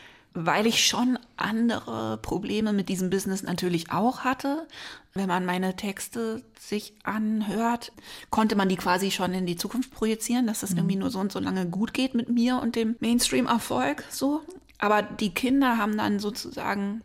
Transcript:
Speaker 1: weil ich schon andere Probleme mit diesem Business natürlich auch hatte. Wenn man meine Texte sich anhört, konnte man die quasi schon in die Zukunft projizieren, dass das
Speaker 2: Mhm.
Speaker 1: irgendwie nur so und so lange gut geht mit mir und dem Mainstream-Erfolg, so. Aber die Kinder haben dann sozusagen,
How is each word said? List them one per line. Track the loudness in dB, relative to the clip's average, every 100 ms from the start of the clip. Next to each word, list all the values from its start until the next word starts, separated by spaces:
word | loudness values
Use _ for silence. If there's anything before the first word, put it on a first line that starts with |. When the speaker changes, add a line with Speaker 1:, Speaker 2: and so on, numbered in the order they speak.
| -20 -20 _
Speaker 1:
weil | -4 0 2 2
ich | 4 2
schon | 2 2 0 -4 -6
andere | -4 2 2 0 -4 -4 -4 -4
Probleme | -4 -4 -2 0 2
mit | 0 0
diesem | -2 0
Business | 0 0 -4
natürlich | -2 -2 0 0 -2
auch | 0 0 0 -2
hatte. | -2 -2 -4 -6 -14 -16 -18 _
Wenn | -4 0
man | 0 0
meine | 0 0 -2
Texte | -6 -6 -8 -6 -4 -6 -10 -20
sich | -6 -6 -6 -10 -4
anhört, | -2 0 0 0 0 0 0 -4 -18 -18 -18 -2
konnte | 2 4 4
man | 4
die | 2
quasi | 2 2 2
schon | 0 0
in | 0 -2
die | -2
Zukunft | -4 -4 -6
projizieren, | -2 0 0 0 2 2
dass | 0
das | -2
Speaker 2:
Mhm. | 2
Speaker 1:
irgendwie | 2 2
nur | 0
so | -2
und | -2
so | -2
lange | -2 0 -2
gut | -2 -2
geht | 0 0 0
mit | 0
mir | 2 4 2
und | 0 0
dem | -2 0
Mainstream-Erfolg, | 2 2 4 2 2 0 0 0 0 -2 -6
so. | -2 0 0 -4 -18 -20 -2
Aber | 2 4
die | 2 -2 -2
Kinder | 0 2 4 4 4
haben | 2 0
dann | 0 0
sozusagen, | -2 -6 -8 -6 -4 -2 -2 -6